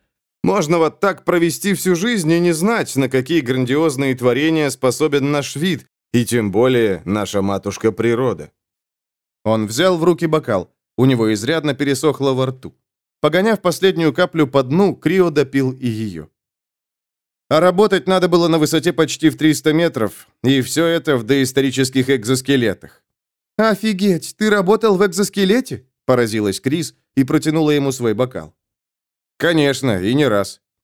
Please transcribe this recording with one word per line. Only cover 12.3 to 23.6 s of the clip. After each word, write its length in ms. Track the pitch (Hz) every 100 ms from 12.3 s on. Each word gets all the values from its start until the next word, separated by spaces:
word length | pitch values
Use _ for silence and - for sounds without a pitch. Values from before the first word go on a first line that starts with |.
во 120 | 131 131
рту. 300 | 131 - _ _ _ _ -
Погоняв 380 | 151 175 214 208
последнюю 540 | 180 170 190 160 160
каплю 320 | 131 180 160 139
по 160 | 139
дну, 340 | 127 160 196 120
Крио 360 | 156 185 175
допил 400 | 151 131 139 131
и 160 | 131 127
ее. 420 | 110 110 80 78 _ _ _ _ _ _ _ _ _ _ _ -
А 100 | 151
работать 460 | 180 180 214 190 185
надо 200 | 185 175
было 200 | 170 170
на 120 | 160
высоте 340 | 151 160 170
почти 380 | 165 156 - 156
в 60 | 131
триста 360 | 156 139 156
метров, 540 | 156 170 131 107 - - _
и 180 | 123 139
все 240 | 127 - 165
это 320 | 165 139 131
в 60 |
доисторических 880 | 110 135 131 135 135 131 131 131 127
экзоскелетах. 920 | 135 110 127 131 139 113 90 - _ _ _ _ _ _
"Офигеть, 800 | -